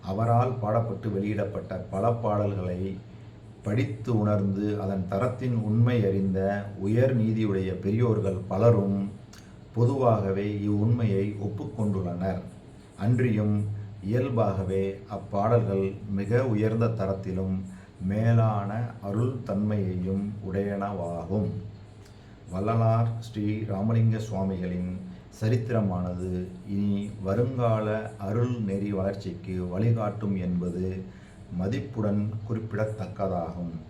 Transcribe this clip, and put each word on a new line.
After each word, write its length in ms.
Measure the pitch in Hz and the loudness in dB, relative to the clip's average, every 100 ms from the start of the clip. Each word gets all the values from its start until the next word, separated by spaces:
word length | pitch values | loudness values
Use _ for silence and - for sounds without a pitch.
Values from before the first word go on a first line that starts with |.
அவரால் 560 | 92 98 117 117 123 - | -6 -2 2 4 4 0
பாடப்பட்டு 540 | 104 113 113 95 104 | 0 0 0 -4 -2
வெளியிடப்பட்ட 640 | 95 104 101 98 98 - 92 - | -2 -2 -2 -2 -4 -6 -8 -4
பல 220 | 95 113 | 0 0
பாடல்களை 840 | 117 113 104 101 98 90 90 95 - - - - - - - | 2 0 0 0 0 -4 -4 -4 -6 -12 -18 -18 -20 -20 -10
படித்து 560 | 107 113 - - - 113 | -2 0 0 -2 0 2
உணர்ந்து 640 | 104 104 101 98 104 104 | 4 4 2 0 0 -2
அதன் 260 | 95 95 87 | -2 -2 -2
தரத்தின் 460 | 98 123 - 127 | 0 0 0 -2
உண்மை 500 | 117 107 110 120 120 | 0 2 4 4 4
அறிந்த 640 | 98 98 95 95 95 101 101 92 | 2 2 2 2 2 0 -4 -4
உயர் 420 | 95 113 131 123 | 0 4 4 4
நீதியுடைய 520 | 110 110 110 95 92 | 2 2 0 0 0
பெரியோர்கள் 680 | 90 98 110 120 104 95 92 - | -2 0 2 4 4 2 -2 -2
பலரும் 640 | 95 117 113 98 101 98 - - - - - - | 6 6 8 4 0 -2 -6 -16 -20 -20 -20 -8
பொதுவாகவே 880 | 110 120 139 120 104 98 95 104 104 104 | 2 4 6 4 4 2 0 0 0 0
இவ்வுண்மையை 720 | 104 107 120 110 98 101 104 | 2 4 4 4 2 0 -2
ஒப்புக்கொண்டுள்ளனர். 1000 | 101 - - - 104 95 87 87 92 90 - - - - - - | -6 -4 -8 -2 0 0 -2 -2 -2 -2 -6 -14 -18 -20 -20 -2
அன்றியும் 680 | 101 123 123 104 104 104 104 - - - | 2 4 4 4 2 2 0 -4 -8 -8
இயல்பாகவே 1000 | 95 120 131 113 101 95 92 95 98 98 - | -2 0 2 2 2 2 0 0 0 -4 -10
அப்பாடல்கள் 840 | 101 - 98 107 120 92 98 98 98 104 | -10 -4 0 4 4 4 2 0 -4 -4
மிக 360 | 98 98 120 127 | -4 2 2 2
உயர்ந்த 400 | 107 110 113 113 | 2 2 2 0
தரத்திலும் 760 | 110 95 95 92 92 95 95 - - - - 92 | 0 -2 -2 -2 -2 -2 -2 -4 -14 -18 -6 -2
மேலான 840 | 101 113 117 113 104 101 110 117 - | 2 4 6 4 2 -2 -4 -6 -6
அருள் 400 | 101 101 127 127 | -4 0 0 -2
தன்மையையும் 880 | - 98 104 104 92 90 92 95 101 101 | -2 0 2 0 0 -2 0 -2 -2 -6
உடையனவாகும். 1040 | 98 95 101 101 101 98 85 85 82 104 92 107 - - - - - - - - - | -4 -2 0 -2 -4 -4 -6 -6 -2 0 0 -4 -8 -14 -20 -20 -20 -20 -20 -20 -10
வள்ளலார் 580 | 90 104 113 113 113 117 - | -4 0 2 4 4 2 -2
ஸ்ரீ 440 | - 110 104 107 - | -6 -2 -2 -2 -2
ராமலிங்க 520 | 98 107 113 113 110 | 0 2 4 4 2
சுவாமிகளின் 840 | - 95 95 92 90 90 90 92 - - - - | -2 -2 -2 -2 -2 -2 -4 -6 -10 -14 -18 -4
சரித்திரமானது 1040 | 110 113 - 110 101 90 90 90 92 90 92 - - | 0 2 2 0 2 0 -2 -2 -2 -2 -4 -10 -6
இனி 420 | 101 101 101 104 - | -2 0 0 -2 -6
வருங்கால 880 | 95 101 120 127 117 110 107 110 107 - | -2 0 0 2 2 2 0 -2 -4 -8
அருள் 420 | 98 110 123 110 | -2 0 0 0
நெறி 320 | 101 98 101 | 0 0 0
வளர்ச்சிக்கு 760 | 98 98 98 92 85 - 92 90 | 0 0 -2 -6 -8 -6 -4 -2
வழிகாட்டும் 680 | 90 113 113 104 101 107 95 | 0 2 4 0 -2 -2 0
என்பது 680 | 90 87 87 87 92 92 - - - - - 87 | 0 0 -2 -2 -2 -4 -8 -14 -20 -20 -10 -4
மதிப்புடன் 720 | 95 117 - - 104 104 104 - - | -2 -2 -4 -2 0 0 0 -4 -4
குறிப்பிடத்தக்கதாகும். 1200 | 110 - 107 107 - 90 - 95 87 82 90 87 80 - | -4 -4 -2 -2 -2 -8 -4 -2 -2 -4 -6 -6 -8 -12